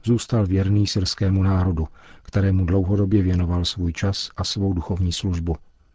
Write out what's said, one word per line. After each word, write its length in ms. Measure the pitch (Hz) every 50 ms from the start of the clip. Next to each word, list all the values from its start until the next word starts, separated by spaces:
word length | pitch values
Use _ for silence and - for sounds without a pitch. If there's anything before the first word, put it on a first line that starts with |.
| _
zůstal 420 | 113 120 113 - - 120 113 104
věrný 400 | 90 92 95 95 95 101 104 104
syrskému 560 | - - 104 92 - - - 101 95 95 95
národu, 460 | 95 98 95 92 90 92 87 80 80 - - - - - - -
kterému 420 | - - - 104 98 98 95 95 95
dlouhodobě 580 | 82 92 98 92 90 101 98 101 95 104 104
věnoval 420 | 92 92 92 90 87 85 87 90 87
svůj 280 | - - - 87 85
čas 380 | 82 - - 98 95 - - - -
a 80 | - 95
svou 280 | - - 104 98 95
duchovní 400 | 92 85 82 - 101 87 92 87
službu, 440 | 85 - - 98 87 82 82 85 82 - - - _ _ _ _